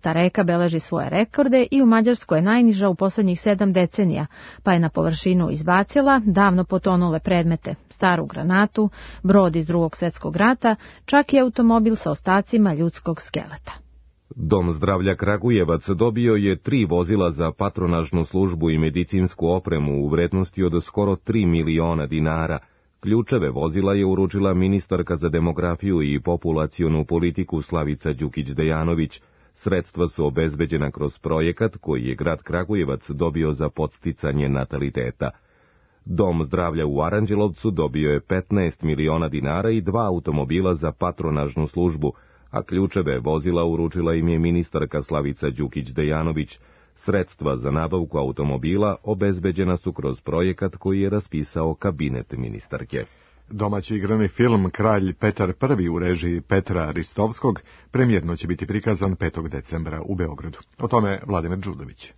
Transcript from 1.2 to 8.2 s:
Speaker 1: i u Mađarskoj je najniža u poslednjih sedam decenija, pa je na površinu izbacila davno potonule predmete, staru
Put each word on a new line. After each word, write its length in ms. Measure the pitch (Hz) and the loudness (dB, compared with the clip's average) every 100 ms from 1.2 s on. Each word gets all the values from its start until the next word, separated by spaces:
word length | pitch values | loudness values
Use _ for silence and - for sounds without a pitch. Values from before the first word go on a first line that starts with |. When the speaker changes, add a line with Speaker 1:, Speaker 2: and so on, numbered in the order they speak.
| 226 - 277 262 240 | 0 2 4 4 4
Speaker 1:
i 120 | 277 | 4
u 40 | 254 | 6
Mađarskoj 520 | 226 220 240 - - | 6 4 0 2 2
je 40 | |
najniža 460 | 185 233 240 196 202 | 4 6 6 6 2
u 60 | |
poslednjih 460 | 175 196 185 196 175 | 2 0 2 0 0
sedam 320 | - 202 202 | 0 2 2
decenija, 540 | 185 175 - 190 139 147 - - - | 4 2 2 0 0 -4 -10 -20 -6
pa 100 | - | 2
je 80 | 175 | 2
na 80 | 165 | 2
površinu 640 | - 160 160 - 180 170 | 2 0 0 2 2 2
izbacila 720 | 147 156 180 196 285 277 269 | -2 2 2 2 2 4 4
davno 400 | 214 190 202 180 | 4 4 4 4
potonule 560 | 180 190 196 180 180 160 | 2 0 2 2 2 0
predmete, 540 | - 180 170 165 - 185 _ | 0 2 2 0 -4 -10 _
staru 380 | - 190 175 | -2 0 2